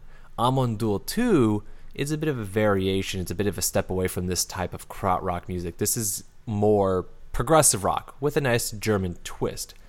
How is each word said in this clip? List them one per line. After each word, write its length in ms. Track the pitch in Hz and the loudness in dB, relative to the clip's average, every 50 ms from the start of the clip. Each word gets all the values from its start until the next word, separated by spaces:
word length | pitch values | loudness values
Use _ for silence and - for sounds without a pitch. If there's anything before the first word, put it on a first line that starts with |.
| - - - - - - - - | -18 -18 -18 -18 -18 -12 -4 0
Amon 400 | 113 123 131 135 127 120 113 104 | 2 2 2 2 2 0 0 0
Düül 280 | 113 110 101 98 - | 0 0 0 0 -2
two 580 | - - - 240 247 214 151 120 110 107 104 - - - - - - - | -4 -2 0 2 4 4 6 6 4 4 0 -2 -6 -14 -14 -14 -12 -6
is 180 | - 143 143 | -6 -4 -4
a 60 | 156 156 | -4 -2
bit 100 | 160 151 | -2 -2
of 100 | 143 123 | -2 -2
a 60 | 107 | -4
variation. 800 | 95 95 110 107 107 101 95 95 95 95 98 95 - - 95 | -2 0 2 4 4 4 4 2 2 2 0 0 -2 -4 -4
It's 100 | 90 - | -4 -4
a 40 | 87 | -2
bit 120 | 82 101 101 | -2 0 0
of 100 | 87 85 | 0 -2
a 40 | |
step 280 | - - - 101 92 - | -2 -2 0 0 0 0
away 200 | 95 90 92 92 | 0 0 0 -2
from 180 | - - 90 90 | -2 -2 -4 -2
this 160 | 90 85 - | -2 -2 -2
type 300 | - - - 90 87 - | -4 -4 -6 -6 -4 -6
of 160 | 92 - - | -10 -12 -12
krautrock 580 | - - - 98 90 80 76 92 87 87 - - | -10 -2 0 0 0 0 0 -2 -4 -4 -4 -6
music. 300 | 92 90 85 85 82 - | -6 -6 -6 -6 -4 -2
This 180 | 104 104 - | -2 0 0
is 300 | 123 110 101 - - - - - - - | 0 -2 -4 -4 -6 -8 -12 -20 -14 -8
more 600 | - 110 104 104 107 107 104 98 95 95 92 87 - - - - - | -4 -2 2 4 6 6 6 6 4 4 2 0 -2 -8 -16 -14 -6
progressive 540 | - - 123 123 160 156 139 - - 107 92 | -4 -2 2 4 6 6 6 6 4 2 2
rock 280 | 92 80 - - - - - | 2 0 0 -2 -8 -10 -2
with 160 | 135 147 143 | -2 0 2
a 60 | 156 | 2
nice 300 | 139 127 120 120 - - | 2 4 2 2 2 -2
German 480 | - 104 95 110 107 98 95 90 85 - - | -6 -4 0 2 2 2 2 0 -4 -6 -10
twist. 500 | - - - - - - - - - - - - | -12 -6 -4 -4 -4 -4 -4 -10 -12 -12 -20 -20